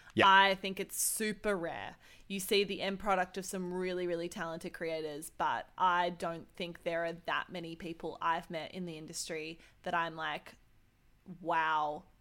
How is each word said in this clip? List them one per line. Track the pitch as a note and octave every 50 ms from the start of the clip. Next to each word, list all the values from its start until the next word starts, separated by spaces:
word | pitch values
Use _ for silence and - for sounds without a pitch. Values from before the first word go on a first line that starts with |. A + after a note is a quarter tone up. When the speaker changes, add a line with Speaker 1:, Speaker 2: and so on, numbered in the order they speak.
| - - -
Speaker 1:
Yeah. | G#3+ G3+ G3
Speaker 2:
I | F#3+ G3 G3 G3 F#3+
think | F#3+ - F#3+ F#3+ G3
it's | F#3+ - - -
super | - - - - A3 G#3+ G#3 - - G#3+ G3+
rare. | F3 E3+ D#3+ C3+ G#2+ G2 A#2+ - - - - - - - -
You | G3 G3
see | F#3+ - G#3+ G3+
the | G3+ E3+ G3+ -
end | D#3+ G3 G3 F#3+
product | - G#3 F#3+ F3+ F3+ F#3 -
of | G3 F#3
some | - - F#3 F#3 F3+ F3+
really, | F3+ F#3 F#3 F3+ F3+ F3+
really | F3 E3+ E3+ E3+ E3+
talented | - G#3+ E3 E3 E3 E3 - F3
creators, | - - F3 D#3+ D#3+ D#3+ D#3 D3+ D3 D3 E3 - -
but | - E3+ D3+ B2 A2+ - - -
I | - F3+ F#3 F3 F3 F3 F3+
don't | F3+ E3+ F#3+ E3+ E3 E3 - - -
think | - F#3 E3+ E3+ - -
there | F3 E3+ E3 E3+
are | E3 E3+ E3+ -
that | - D3 D3 - -
many | F3+ F3+ E3+ E3 E3
people | E3 F#3+ E3 E3 E3 - D#3+ - -
I've | - E3 E3 E3+ F3+ -
met | F3 D#3 D#3 -
in | - F#3 F3+
the | F3 D#3+
industry | D#3 D#3+ D3+ E3+ - - - E3 D#3 D#3 D#3+ E3 - - - - _
that | - F#3
I'm | F3 E3+ E3+ E3 D#3+
like, | D#3+ D#3+ D3+ D3 - - - - - - - - - - _ _ _ _ - - - - - F3 -
"Wow, | - D#3+ E3+ D#3+ D#3+ D#3+ D#3+ D#3 D3+ D3 D3+ D3+ - - - _